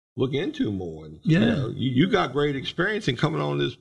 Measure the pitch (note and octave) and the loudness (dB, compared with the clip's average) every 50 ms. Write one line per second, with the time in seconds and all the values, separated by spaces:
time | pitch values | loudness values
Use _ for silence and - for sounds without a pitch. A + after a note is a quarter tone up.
0 | _ _ - A#2+ C3 B2+ - C#3 F3+ D4+ C#4+ - C3 A2 G2+ F#2 F#2 E2+ D#2+ D#2 | _ _ -4 -2 -2 0 0 -2 -2 -4 -2 -2 -2 -2 -2 -4 -6 -8 -10 -12
1 | D#2 D2+ D#2 - - - D#2 - A3 A#3+ A#3 C#3+ B2+ A#2 - - A2+ C3+ B2 B2+ | -14 -16 -14 -4 2 4 4 6 4 4 2 0 -2 -4 -4 -2 -2 2 4 4
2 | F3+ F#3 - F3+ E3 C#3 C3 D3 D3 D3+ C#3 C3+ - - - - F3 G#3 G#3+ G3+ | 4 4 4 0 0 0 0 0 0 0 0 -4 -6 -6 -4 -2 -2 -2 -2 -2
3 | - D3 A#2+ - D#3 D3+ D#3+ D3 D3 D3 C#3+ C#3+ C#3+ C3+ - - | -2 -2 0 2 0 0 0 0 -2 -2 0 0 -2 -2 -4 -8